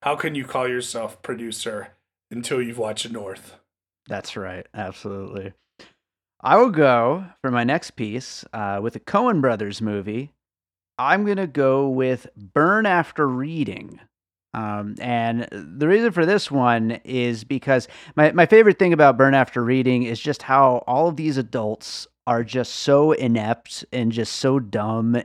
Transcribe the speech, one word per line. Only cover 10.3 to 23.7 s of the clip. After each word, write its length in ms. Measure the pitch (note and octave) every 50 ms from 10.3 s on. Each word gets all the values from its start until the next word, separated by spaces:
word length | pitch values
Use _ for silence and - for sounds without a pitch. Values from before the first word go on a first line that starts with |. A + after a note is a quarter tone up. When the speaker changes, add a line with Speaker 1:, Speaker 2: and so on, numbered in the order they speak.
| _ _ _ _ _ _ _ _ _ _ _ _ _ -
Speaker 2:
I'm 260 | B2 C#3 F3 G3 G#3
gonna 220 | G#3 G3+ F#3+ F#3+
go 420 | D#3+ C3+ C#3+ C#3 C3 C3 C3+ C#3 C#3
with 380 | C3 C3 C3 B2+ C3 C3+ - - -
Burn 500 | - G2+ F#2+ - C#3+ D3+ F3 G3+ A3 A3
After 400 | G#3 F3+ F3 D#3 - - - D3+
Reading. 720 | C3+ B2+ B2+ C3+ D3 E3 D#3+ C#3 - F#2+ - - - - - - _ _ _ _ _ _ _ _ _ -
Um, 400 | A#2+ A2 G#2+ G#2 G#2 G#2 G#2 G#2 -
and 480 | - B2 A#2+ A#2 A2+ A#2 A#2 A#2 A#2 -
the 380 | - G2+ D#2+ D2 F2 C3+ D3 D#3+
reason 220 | F#3+ A3 A#3 A#3 E3+
for 120 | F3 D#3+
this 240 | E3 G3+ G#3+ - -
one 420 | C#3 C#3 B2+ A#2+ A#2 A#2 A2+ A2+ A#2 - -
is 400 | - C3 B2+ A#2+ A#2+ A#2 A2 A2+
because 420 | - C#3 B2+ - C#3 C3+ B2+ - - - - - - -
my, 160 | - D3+ D3+ -
my 140 | - E3+
favorite 320 | - G#3+ A3 A3+ G#3 F#3 -
thing 140 | F#3+ F3+ E3
about 240 | D3+ D3+ C#3 B2 A2+
Burn 160 | C3+ C#3 C#3
After 280 | C3+ B2+ - - B2 A#2
Reading 400 | A#2 C3 C3 B2+ B2+ B2+ B2 B2
is 160 | A#2 A#2 A2
just 220 | - D3+ C#3 - -
how 420 | - C3+ C#3 C#3 C3 B2 A#2+ -
all 220 | - D3 C#3+ D#3+ F3
of 80 | E3
these 200 | C#3+ D#3+ D#3 C#3 C3+
adults 680 | B2 A2 - B2 A2 G#2+ A2 - - - - - - - _ _ _
are 180 | - A#2+ A#2 A#2+
just 300 | A2 B2 B2+ A#2+ - -
so 360 | - - D3 C#3 C#3+ D3 D#3 C3+
inept 720 | - C3 B2 A#2 A2+ G#2 A2 A#2 - _ -